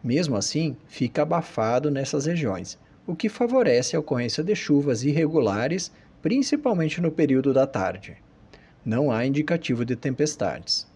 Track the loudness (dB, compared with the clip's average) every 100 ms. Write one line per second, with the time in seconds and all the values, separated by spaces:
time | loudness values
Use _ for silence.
0 | 0 0 0 -2 -2 -2 -2 -6 -14 -4
1 | -2 0 0 0 -2 -2 0 2 0 -2
2 | -2 -2 -2 -2 -2 -4 -8 -16 -20 -16
3 | -10 -4 -4 -2 0 2 4 2 2 -2
4 | -2 -2 -2 -2 -2 -2 2 2 4 0
5 | 0 2 2 2 2 0 -2 -2 -6 -14
6 | -20 -6 0 0 2 0 0 0 0 0
7 | -2 2 4 4 4 4 2 0 -4 -4
8 | -14 -20 -20 -20 -20 -20 -20 -10 -2 0
9 | 2 2 0 0 0 -2 -2 -2 -2 -2
10 | -4 -2 -2 0 -4 -4 -6 -6 -6